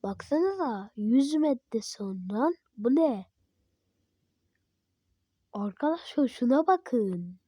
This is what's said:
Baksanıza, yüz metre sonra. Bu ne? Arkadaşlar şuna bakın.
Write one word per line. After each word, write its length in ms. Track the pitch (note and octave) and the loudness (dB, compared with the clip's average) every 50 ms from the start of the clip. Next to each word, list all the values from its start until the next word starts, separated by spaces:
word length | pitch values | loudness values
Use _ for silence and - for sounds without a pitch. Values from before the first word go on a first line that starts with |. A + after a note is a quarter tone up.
| - | -6
Baksanıza, 880 | D4 - - - - C#4+ D#4 F4 F#4+ G4 G4 F4 C4+ A3 G3 G3 G#3+ _ | -6 -8 -8 -4 -2 0 2 2 0 0 -2 -2 -4 -4 -6 -8 -12 _
yüz 380 | A3 G#3 G#3+ A#3 C4+ C#4 C#4+ D4+ | -4 0 4 4 4 4 4 2
metre 480 | D#4 D4+ D4+ C#4 B3 _ _ - A3+ | 2 2 2 2 0 _ _ -6 -6
sonra. 720 | G#3 - - - G3+ G3 F#3+ F#3+ F3+ F#3 G3+ G#3+ C4 D#4+ F4 _ _ _ _ - | -6 -6 -12 -10 -8 -8 -8 -8 -8 -6 -4 -2 0 0 -2 _ _ _ _ -4
Bu 180 | G#3 A#3+ C4 | 0 2 4
ne? 300 | D4+ D#4+ D4+ A#3+ G3 F#3+ _ _ _ _ _ _ _ _ _ _ _ _ _ _ _ _ _ _ _ _ _ _ _ _ _ _ _ _ _ _ _ _ _ _ _ _ _ _ _ _ _ _ _ _ _ - | 4 4 2 0 -2 -8 _ _ _ _ _ _ _ _ _ _ _ _ _ _ _ _ _ _ _ _ _ _ _ _ _ _ _ _ _ _ _ _ _ _ _ _ _ _ _ _ _ _ _ _ _ -8
Arkadaşlar 760 | G#3 G3+ G#3 F#3+ _ - D4+ D#4+ E4+ - - - - C#4+ A#3+ | -6 -6 -6 -6 _ -2 -2 -2 -2 -6 -6 0 0 0 0
şuna 400 | - - B3 A#3+ C4 D4 D#4+ F#4 | 0 0 2 4 4 4 4 4
bakın. 720 | F#4 F4+ _ - - A#3+ G#3+ F#3+ F#3 F3 F3 F3 F#3 - _ | 2 2 _ -2 0 0 0 0 -2 -4 -8 -10 -14 -18 _